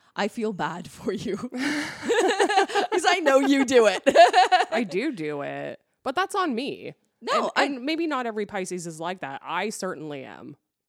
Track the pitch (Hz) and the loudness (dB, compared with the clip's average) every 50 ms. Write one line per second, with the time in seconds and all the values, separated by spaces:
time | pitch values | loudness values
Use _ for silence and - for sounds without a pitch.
0 | _ _ _ - 196 214 - - 220 214 226 170 156 147 160 175 175 - - - | _ _ _ -4 -4 -4 -4 -4 -4 -4 -4 -4 -4 -6 -6 -8 -12 -14 -16 -10
1 | - - 190 - - - 185 208 - 247 - 254 262 285 302 294 294 - - - | -8 -6 -6 -6 -4 -6 -6 -6 -6 -8 -8 -6 -4 -4 -4 -4 -4 -6 -10 -8
2 | - 240 466 - 349 - 415 - - - 415 381 392 - - 403 - - - 392 | -4 0 2 2 2 2 2 2 2 2 4 2 2 2 0 -2 -2 0 0 0
3 | 311 370 359 370 339 294 269 269 277 277 277 277 269 233 269 247 226 208 185 185 | 2 2 2 2 4 4 4 6 6 4 4 4 4 4 6 6 6 6 4 4
4 | - - - - 659 - - 415 370 440 370 349 370 - - 320 247 185 180 185 | 2 4 8 8 8 8 8 6 4 6 4 2 2 0 0 -2 -2 -2 -2 -2
5 | 240 320 269 175 156 151 151 143 139 139 139 139 143 143 123 - _ _ _ _ | -2 -2 -4 -4 -6 -6 -6 -6 -6 -6 -8 -8 -8 -10 -10 -12 _ _ _ _
6 | - 247 269 349 370 381 - 415 370 339 247 214 269 262 143 90 98 131 151 _ | -8 -6 -2 -2 -2 -2 -2 -2 -2 -2 -2 -2 -4 -6 -6 -8 -10 -14 -16 _
7 | _ _ _ _ - 254 523 640 - 190 - - 262 277 285 254 233 277 320 311 | _ _ _ _ -6 -2 -2 0 0 0 0 0 0 0 -2 -4 -4 -4 -2 -2
8 | 339 320 294 254 247 233 214 214 208 202 208 202 185 180 180 180 160 170 160 156 | -2 -2 -2 -2 -2 -4 -4 -4 -6 -6 -6 -6 -6 -6 -6 -8 -8 -10 -10 -8
9 | 165 170 185 190 - 135 135 139 - 131 156 170 190 220 208 - - 185 175 - | -6 -6 -6 -6 -8 -10 -10 -10 -10 -6 -4 -4 -4 -4 -4 -6 -6 -8 -8 -8
10 | 151 156 147 139 127 113 92 - - - 143 - _ _ _ _ _ | -10 -10 -10 -10 -12 -14 -16 -16 -16 -18 -18 -20 _ _ _ _ _